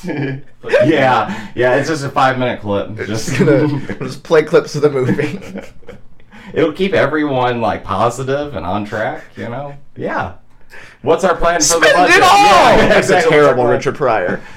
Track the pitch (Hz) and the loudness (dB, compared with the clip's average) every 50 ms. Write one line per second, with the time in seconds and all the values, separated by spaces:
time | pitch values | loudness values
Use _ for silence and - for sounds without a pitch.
0 | - 180 147 147 135 135 135 - - - - - - 453 - 571 605 - - 143 | -10 -10 -8 -6 -6 -6 -6 -8 -12 -16 -18 -14 -8 -2 0 2 2 4 2 2
1 | 131 127 127 - - - 202 - 208 196 - 113 123 127 123 143 - 156 160 143 | 2 2 2 0 -2 -4 -6 -10 -10 -10 -4 -2 0 2 2 0 0 -2 -4 -6
2 | 139 135 - 147 135 131 131 123 127 123 110 - - 104 101 98 - - 104 - | -6 -6 -2 0 2 2 0 0 -2 -4 -4 -6 -4 -4 -4 -4 -4 -6 -8 -10
3 | 110 101 107 113 - - 127 - - 151 156 170 156 143 143 135 - - 151 - | -8 -6 -6 -6 -6 -4 0 0 2 4 4 4 2 0 -2 -4 -6 -8 -8 -10
4 | 139 127 131 - - - 165 156 156 - 175 147 - - - 147 139 147 139 131 | -10 -10 -10 -12 -4 2 2 2 2 4 2 0 0 0 -6 0 0 0 2 2
5 | 123 - - - - - - - - - - - - - - - - - - - | 0 0 -2 -2 -2 -6 -6 -8 -12 -12 -14 -14 -16 -16 -18 -18 -18 -18 -18 -18
6 | - - - - - - - - - - - - 160 160 151 - 190 - 160 - | -18 -18 -18 -18 -20 -20 -20 -20 -18 -10 -4 -2 -2 -2 0 -2 -4 0 0 0
7 | - 139 156 156 151 143 135 127 120 123 120 117 117 101 92 - - - 95 92 | 0 0 0 -2 -2 -2 -2 -2 -2 -2 -2 -2 -4 -4 -4 -6 -8 -6 -4 -2
8 | 110 120 123 131 135 131 139 143 147 143 135 85 82 87 98 107 104 104 110 107 | -2 -2 -2 -4 -6 -4 -4 -4 -4 -6 -8 -10 -8 -6 -6 -6 -6 -6 -6 -6
9 | 110 127 - - - - - 101 104 117 120 131 143 143 143 - - - - 113 | -6 -6 -6 -10 -14 -18 -14 -12 -12 -10 -10 -10 -12 -12 -14 -16 -18 -18 -14 -10
10 | - 185 320 285 - 92 90 - - - - - - - - - - - - _ | -8 -6 -6 -6 -8 -8 -10 -16 -20 -20 -20 -20 -20 -20 -20 -20 -20 -20 -20 _
11 | - 143 165 165 190 180 165 165 170 170 175 170 156 - 170 165 - - - - | -2 0 0 2 2 0 0 2 0 0 0 0 0 0 2 2 4 4 4 4
12 | - - 349 392 392 359 392 403 415 415 381 349 311 247 - - 208 214 208 196 | 4 6 6 6 6 6 6 6 6 6 6 6 6 6 6 4 4 4 4 2
13 | - - 185 180 165 165 160 151 147 143 127 127 123 123 123 127 - 143 120 - | 4 4 2 4 4 4 4 6 6 4 4 4 2 0 0 0 -2 -4 -4 0
14 | 147 123 110 104 90 92 101 - - - - | 0 0 0 0 0 -2 -4 -6 -8 -14 -20